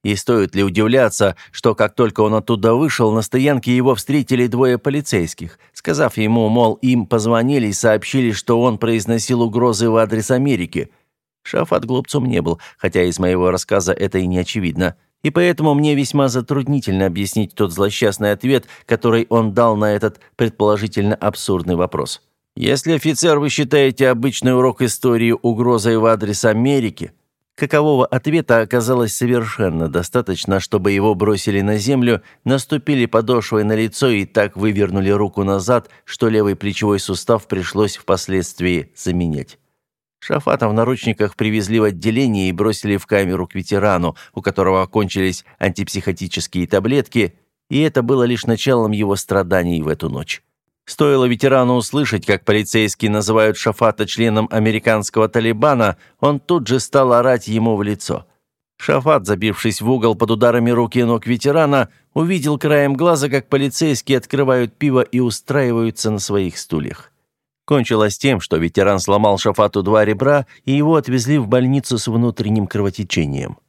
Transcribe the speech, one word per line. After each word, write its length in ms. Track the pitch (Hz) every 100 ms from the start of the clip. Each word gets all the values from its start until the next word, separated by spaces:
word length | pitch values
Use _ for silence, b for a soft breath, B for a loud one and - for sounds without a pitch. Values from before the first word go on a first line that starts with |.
И 120 | 104
стоит 400 | 101 - 117 95
ли 80 | 98
удивляться, 720 | 98 92 107 131 113 - 98 - B
что 240 | - 120
как 180 | 107 107
только 280 | - 117 104
он 120 | 107
оттуда 400 | 110 - 110 113
вышел, 380 | 120 151 - 113
на 100 | 110
стоянке 540 | 107 131 143 135 117
его 200 | 123 127
встретили 520 | 117 - 143 123 127 123
двое 300 | 120 131 120
полицейских, 840 | 147 143 147 101 82 - 85 - b
сказав 440 | - - 147 135 -
ему, 300 | 107 117 107
мол, 280 | 117 113
им 300 | - 127 120
позвонили 640 | 95 113 110 117 123 143 107
и 60 |
сообщили, 580 | 98 117 107 - 135 120
что 300 | 101 - 117
он 160 | 123 107
произносил 640 | 117 113 101 117 - 120
угрозы 480 | 117 113 123 104 117
в 80 | 113
адрес 340 | 107 110 101
Америки? 580 | 127 143 113 87 85 64 _ _ _ _ _
Шафат 400 | - - 165 180
глупцом 420 | 117 131 - 147
не 160 | 127 104
был, 200 | 82 82 B B
хотя 260 | 95 90
из 160 | 90 85
моего 320 | 90 90 90
рассказа 400 | 90 - 101 87
это 280 | - 95 95
и 80 | 92
не 100 | 92
очевидно. 580 | 90 110 90 76 90 - _ _
И 100 | 151
поэтому 420 | 175 175 170 156
мне 220 | 143 151
весьма 340 | 143 135 143 135
затруднительно 760 | 123 117 139 135 143 110 95
объяснить 480 | 95 87 98 110 101
тот 200 | - 101
злосчастный 580 | 82 101 - 110 98 104
ответ, 360 | 101 123 135 - B
который 400 | - 117 120 117 113
он 240 | 117 110
дал 220 | 98 117
на 160 | 107 107
этот 300 | 104 110 - b -
предположительно 760 | 113 - 104 104 104 104 101
абсурдный 600 | 104 104 - - 92 82
вопрос. 460 | 85 90 78 - - _ _ _
«Если, 380 | - - 135 160
офицер, 460 | 156 156 135 165 147
вы 100 | 143
считаете 580 | 139 147 151 135 117 131
обычный 460 | 120 131 - 127
урок 260 | 127 127 -
истории 540 | 123 - 127 117 117 113
угрозой 560 | 120 113 120 117 110 113
в 80 |
адрес 400 | 113 107 104 104
Америки», 680 | 117 107 127 139 113 - - _ _ _ _ -
какового 460 | 143 151 151 139
ответа 560 | 131 127 151 160 147 117
оказалось 540 | 107 123 117 127 113
совершенно 760 | - 123 127 110 - 95 82 80
достаточно, 680 | 85 90 123 113 90 - 95
чтобы 320 | - 104 98
его 220 | 98 107
бросили 480 | 98 104 101 - 98
на 160 | 98 107
землю, 460 | 104 139 120 107 b b
наступили 600 | - 135 - 151 - 139
подошвой 580 | 113 113 113 123 - 110
на 100 | 104
лицо 360 | 110 110 - 135
и 160 | 107
так 300 | 92 113 101
вывернули 540 | 92 107 101 98 95 95
руку 340 | 101 101 101
назад, 460 | 98 98 92 120 - b
что 240 | - - 117
левый 260 | 110 101
плечевой 440 | 95 101 95 104 98
сустав 480 | - 92 - 113 -
пришлось 500 | 95 87 98 104 -
впоследствии 920 | - 95 - 95 85 - 90 85 -
заменять. 640 | - 92 90 85 73 - - _ _ _ _ _ _
Шафата 480 | - 151 - 147 113
в 60 |
наручниках 640 | 107 117 135 123 104 104
привезли 440 | - 107 110 98 113
в 40 |
отделение 680 | 107 87 104 113 135 101 92
и 40 |
бросили 440 | 87 104 104 104 101
в 80 |
камеру 420 | - 101 92 90 87
к 80 |
ветерану, 600 | 95 90 101 104 92 85 - B
у 80 | -
которого 440 | 101 98 95 95
кончились 600 | 92 110 101 98 95 90 b b
антипсихотические 1080 | 95 87 101 104 101 87 92 - - 92 87
таблетки, 680 | 98 107 139 - 120 95 _ _ _ _
и 100 | 139
это 200 | 156 135
было 220 | 117 135
лишь 220 | 123 120
началом 460 | - 113 - 123 110
его 240 | 107 104
страданий 680 | 101 - 98 87 92 87 82
в 60 | 76
эту 220 | 73 80
ночь. 340 | 67 - - _ _ _ _ -
Стоило 360 | - 147 135
ветерану 500 | 123 117 135 131 123
услышать, 500 | 123 110 143 139 104
как 180 | - 98
полицейские 680 | - 107 101 113 107 - 107
называют 460 | 107 101 110 110 -
Шафата 500 | 117 104 113 - 104
членом 400 | - 113 107 107
американского 800 | 110 110 107 117 110 101 113 110
Талибана, 680 | 120 110 110 147 131 104 87 b b
он 200 | 139 143
тут 280 | - 175 110
же 120 | 127
стал 340 | - 143 127
орать 340 | 120 127 123 -
ему 280 | 110 113
в 80 | 104
лицо. 420 | 104 104 - - - _ _ _ _ _
Шафат, 480 | - 143 135 147 95
забившись 540 | 95 107 95 113 98
в 80 | 110
угол 240 | 127 113
под 160 | 104 110
ударами 400 | 110 120 120 117
рук 240 | 120 117
и 80 | 127
ног 240 | 117 117 110
ветерана, 600 | 120 143 156 151 139 120 b b
увидел 420 | 147 165 190 143 147
краем 380 | 151 147 143
глаза, 340 | 135 175 156 139
как 200 | 135 113
полицейские 680 | 139 139 - 165 131 - 131
открывают 560 | - 139 135 127 117 _
пиво 240 | 147 127
и 180 | 120 123
устраиваются 920 | 123 - - 139 127 117 113 - 110
на 80 | 104
своих 400 | - 101 92 -
стульях. 540 | - 80 71 - - _ _ _ _ _
Кончилось 520 | - 143 113 113 107 -
тем, 220 | 139 107
что 180 | - 80
ветеран 420 | 82 - 98 98
сломал 380 | 95 101 107 98
Шафату 460 | 110 98 104 101
два 200 | 92 107
ребра, 440 | 107 101 135 147 - b
и 60 | -
его 240 | 139 151
отвезли 420 | 160 123 127 117 147
в 100 | 107
больницу 520 | 123 127 139 - 117
с 80 | -
внутренним 580 | 117 120 - 107 110
кровотечением. 920 | 95 104 101 - 95 - 73 69 52 -